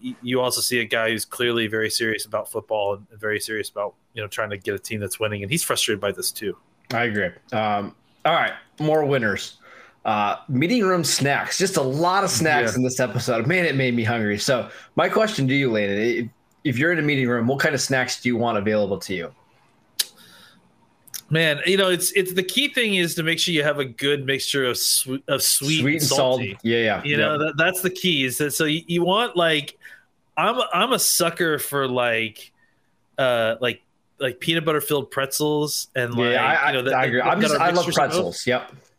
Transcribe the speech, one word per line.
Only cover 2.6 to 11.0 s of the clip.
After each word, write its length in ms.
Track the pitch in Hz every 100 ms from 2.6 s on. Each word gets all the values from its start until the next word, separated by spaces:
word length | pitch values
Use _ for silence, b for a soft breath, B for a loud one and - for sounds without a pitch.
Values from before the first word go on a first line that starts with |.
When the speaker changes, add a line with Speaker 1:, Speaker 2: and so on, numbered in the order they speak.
| - 107 101
Speaker 1:
and 120 | 101 104 107
very 200 | 107 107
serious 300 | - 110 98
about, 260 | 104 101 - _
you 80 | 117
know, 60 | 104
trying 240 | - 107
to 60 | 101
get 180 | 101 101
a 40 |
team 200 | - 110
that's 200 | 101 -
winning. 220 | 107 104
And 100 | 98
he's 120 | 160
frustrated 360 | - 123 - 104
by 120 | 101
this 200 | 98 90
too. 240 | - 104 - _ _ -
Speaker 2:
I 100 | 117 120
agree. 260 | 104 92 - -
Um, 440 | 110 107 104 101 - _ _ 156
all 80 |
right, 200 | 165 113 - - -
more 240 | 151 156
winners. 540 | 143 139 113 95 - - B B B B 113
Uh, 320 | 107 104 - -
meeting 360 | 127 165 247
room 200 | 190 180